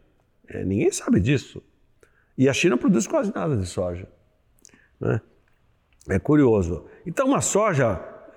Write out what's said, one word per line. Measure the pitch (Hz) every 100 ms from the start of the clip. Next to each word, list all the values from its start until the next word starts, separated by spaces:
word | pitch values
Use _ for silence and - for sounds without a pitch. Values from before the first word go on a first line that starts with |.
| _ _ _ _ -
É, | -
ninguém | 98 98 339
sabe | - - 170
disso. | 101 139 - - - _ _ _ _ _ _ -
E | 135
a |
China | 131 175 -
produz | 277 208 -
quase | 320 214
nada | 226 170 120
de | 90
soja, | - 90 87 95 _ _ _ _ _ - _ _ _
né? | 117 120 - _ _ _ _ _ _ _ -
É | 95
curioso. | - 151 131 107 85 82 - - -
Então, | 170 269
a | 233
soja, | - 196 214 147 120 87 - - -